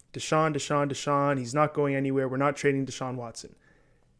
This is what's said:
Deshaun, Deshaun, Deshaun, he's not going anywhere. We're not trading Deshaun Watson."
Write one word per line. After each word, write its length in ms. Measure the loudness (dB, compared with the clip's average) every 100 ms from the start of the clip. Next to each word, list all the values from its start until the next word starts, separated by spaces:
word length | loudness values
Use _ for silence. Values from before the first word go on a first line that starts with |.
| _
Deshaun, 400 | -10 0 2 2
Deshaun, 380 | 0 0 0 0
Deshaun, 460 | -2 0 2 2 0
he's 160 | 0
not 200 | 2 2
going 220 | 2 0 0
anywhere. 320 | 0 0 0
We're 100 | 0
not 200 | 0 2
trading 300 | 0 0 -2
Deshaun 280 | -6 -8 -8
Watson." 400 | -10 -14 -18 -20 _ _ _ _ _ _